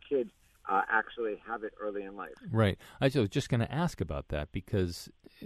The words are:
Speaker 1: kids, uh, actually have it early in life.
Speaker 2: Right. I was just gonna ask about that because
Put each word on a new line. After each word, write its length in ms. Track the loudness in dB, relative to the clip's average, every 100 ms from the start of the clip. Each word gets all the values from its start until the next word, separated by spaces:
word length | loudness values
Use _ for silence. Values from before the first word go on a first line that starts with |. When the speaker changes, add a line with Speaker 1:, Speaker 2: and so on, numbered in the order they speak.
| -2
Speaker 1:
kids, 220 | -2 -2 -8 _ _ -2
uh, 120 | 0 2
actually 460 | 0 0 -2 -4 -4 -6
have 180 | -8
it 100 | -8 -8
early 220 | -6 -6
in 120 | -8 -10
life. 160 | -12 -12 -2
Speaker 2:
Right. 280 | 4 4 4 -4 0
I 100 | 2
was 160 | 4 2
just 200 | 2 0
gonna 180 | 2 0
ask 300 | 0 -2 -2
about 300 | -4 -4 -4
that 220 | -4 -4
because 560 | -6 -2 0 0 -2 -12 -18 -20 -16